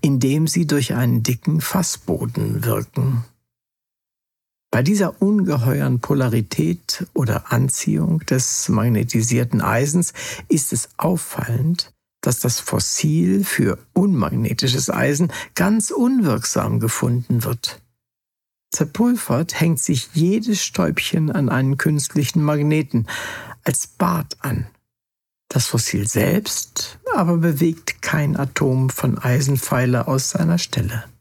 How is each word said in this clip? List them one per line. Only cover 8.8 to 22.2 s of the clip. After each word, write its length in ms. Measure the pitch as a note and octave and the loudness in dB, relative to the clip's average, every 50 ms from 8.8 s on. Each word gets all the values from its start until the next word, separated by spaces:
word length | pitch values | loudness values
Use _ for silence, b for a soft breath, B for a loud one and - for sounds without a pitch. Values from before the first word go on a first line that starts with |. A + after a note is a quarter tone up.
| G#2 A#2+ A2+ G#2 - A#2+ - A#2 A2 - A2+ A#2+ B2 A#2+ - A2+ | 2 2 2 2 0 0 0 0 0 2 2 0 0 2 0 0
Eisens 520 | F2 F#2 G#2+ A#2 C3+ D3 D3 F3 E3+ - B B B B B B B B | 0 2 2 2 0 2 2 0 0 0 B B B B B B B B
ist 260 | - D#3+ - - - | 0 0 0 -2 -4
es 160 | - - - _ _ | -6 -6 -8 _ _
auffallend, 960 | - E3 F#3 D#3+ - - - - - - A#2 A2+ C3 D#3 E3+ - - - _ _ _ _ _ _ | -2 0 0 -2 -4 -6 -8 -8 -4 -2 -2 0 0 0 0 -2 -4 -10 _ _ _ _ _ _
dass 180 | - B2+ B2 - | 0 0 0 2
das 200 | - B2+ B2 - | 0 -2 -2 -2
Fossil 840 | - - - - - - - - - D#3 D3+ D#3+ F3 F3+ F#3+ G3 G3+ | -4 -2 -2 -2 -2 -2 -4 -2 0 0 2 2 2 2 2 2 0
für 340 | - - - B2 G2 - - - _ _ | 0 0 0 2 0 0 -2 -8 _ _
unmagnetisches 960 | - F#3+ G3+ F#3 C#3 F#2 C#2+ - B2 A2+ A#2 B2+ - - C3 B2 B2+ - - | 2 2 4 4 2 0 0 0 0 0 0 -2 -2 0 0 0 0 -2 -2
Eisen 420 | - - B2+ C3+ D3 C#3+ F3+ E3+ B B B B B | 0 0 2 2 2 2 0 0 B B B B B
ganz 380 | - F3+ F#3+ G#3+ A3+ G#3 - | 0 2 2 2 2 0 -2
unwirksam 880 | - D#4 A#3+ B3 C4+ B3+ G#3+ D#3 A2+ A#2 A#2 - - - G2 G#2+ G#2+ A2+ | -2 0 2 2 4 4 2 2 2 0 -2 -2 -2 -2 0 0 0 0
gefunden 640 | A2 A2+ - - - B2 A#2+ B2 B2 - A#2+ A#2+ A2+ | 0 0 -2 0 0 0 0 0 0 0 0 0 0
wird. 400 | - B2+ A#2 - - - - _ _ _ _ _ _ _ _ _ _ _ _ _ _ _ _ _ _ | -2 -4 -4 -6 -8 -10 -10 _ _ _ _ _ _ _ _ _ _ _ _ _ _ _ _ _ _
Zerpulvert 880 | - - D#3 C#3+ - - A3+ A#3+ B3 A3 - - C#3 B2 E3 - - - | -2 -2 -2 -2 2 2 2 2 2 0 0 0 0 0 0 -2 -2 0
hängt 200 | D#3+ E3 E3 C3+ | 2 2 2 0
sich 300 | - - D#3+ B2+ - - - | 0 -2 -2 -2 -2 -4 0
jedes 500 | D3+ D#3+ F3 G3 A3+ A3 B3 G#3+ F#3 - | 2 2 4 2 2 0 0 -2 -2 -2
Stäubchen 680 | - - - F3+ D#3 D#3 - - - - E3+ D#3 D3+ | -4 -2 -2 0 0 0 -2 -4 -2 0 0 0 0
an 180 | - E3+ C3+ C3 | 0 0 0 2
einen 280 | - B2 C3+ C3+ C#3 C3+ | 2 2 2 0 0 0
künstlichen 640 | - D#3+ D3+ D3 C#3 - - D3+ | 0 0 0 0 -2 -2 -2 -2